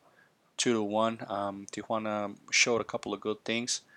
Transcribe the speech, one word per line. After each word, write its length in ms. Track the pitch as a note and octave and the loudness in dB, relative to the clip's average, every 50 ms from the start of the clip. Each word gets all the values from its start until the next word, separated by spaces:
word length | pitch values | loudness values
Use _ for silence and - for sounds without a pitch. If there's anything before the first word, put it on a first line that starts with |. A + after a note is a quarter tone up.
| _ _ _ _ - _ _ _ _ _ _ | _ _ _ _ -20 _ _ _ _ _ _
two 160 | - - B2+ A#2 | 0 2 4 4
to 100 | A2 G#2 | 4 4
one. 380 | G2+ G#2 A2 A2+ A2+ A#2 A2 - - | 2 2 2 2 2 0 -2 -6 -4
Um, 400 | G2+ G2+ G2+ G2+ G2 G2 G2 - | -2 -2 -2 -2 -4 -6 -10 -10
Tijuana 640 | - G#2+ G2+ - A2+ A2 A2 G#2+ G#2+ G#2+ G#2 G2+ G2+ - - - | -10 -8 -4 -2 -2 -2 0 -2 -2 -2 -4 -4 -6 -10 -8 0
showed 300 | - - - C3 A#2+ A2+ | 2 2 4 4 4 0
a 40 | G#2 | 0
couple 300 | - - A#2 - G#2 G2+ | -2 -4 -6 -4 -4 -4
of 60 | G2 | -2
good 240 | - A2 G#2+ - - | -2 -2 -4 -4 -2
things, 380 | - A2+ A#2 A#2+ - - - - _ - | -2 -2 -2 0 -2 -4 -4 -6 _ -20